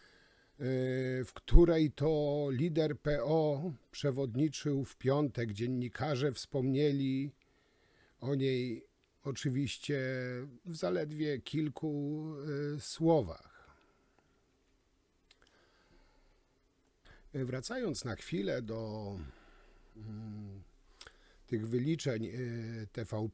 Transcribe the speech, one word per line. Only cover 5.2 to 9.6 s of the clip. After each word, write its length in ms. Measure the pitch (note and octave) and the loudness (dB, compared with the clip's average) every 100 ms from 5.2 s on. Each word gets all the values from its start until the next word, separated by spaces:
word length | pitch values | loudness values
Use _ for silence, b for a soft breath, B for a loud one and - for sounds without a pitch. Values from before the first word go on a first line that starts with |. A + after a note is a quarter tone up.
| D3 A#2 A#2+ | 2 0 -4
Dziennikarze 800 | G2+ A#2+ B2+ B2 - C#3+ C3+ D3 | -2 -2 -2 -4 -4 -2 0 -2
wspomnieli 1000 | A#2+ - C#3 C3 C3 D3 C#3+ C3+ C3 C#3+ - b b b b b b b b | -4 -6 -2 0 2 4 2 0 0 -4 -8 b b b b b b b b
o 140 | B2 | -4
niej 520 | C#3 C3+ B2+ B2 A#2 - _ _ _ | 0 2 0 -2 -6 -10 _ _ _
oczywiście 760 | C#3 B2 D3 B2+ | -8 -4 -2 0